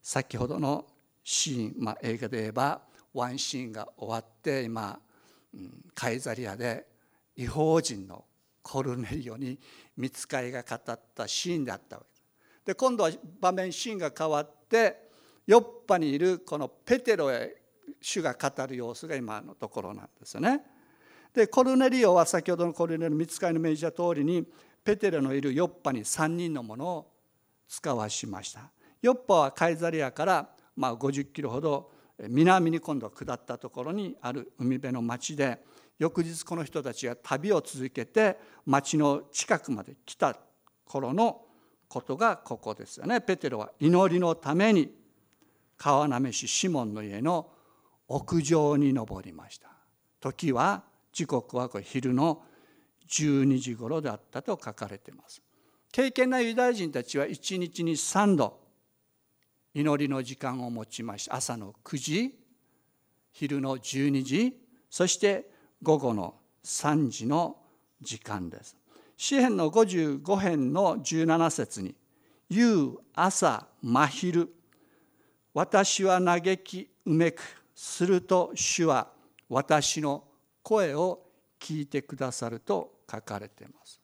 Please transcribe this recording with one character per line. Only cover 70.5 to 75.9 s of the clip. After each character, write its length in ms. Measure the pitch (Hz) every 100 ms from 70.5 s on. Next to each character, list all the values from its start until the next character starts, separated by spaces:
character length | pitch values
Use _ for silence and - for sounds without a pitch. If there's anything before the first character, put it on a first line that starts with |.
| 156 131
の 260 | 160 190 160
十 240 | 143 160 165
七 240 | 165 165
節 320 | - 110 -
に、 140 | 92 - _ _ _ _ _
「夕、 480 | 185 240 202 135 - _
朝、 520 | - 180 - 170 110 - _
真 240 | - 123 147
昼、 480 | - 180 170 170 - _ _ _ _ _ _ _ _ _
私 520 | 143 185 202 196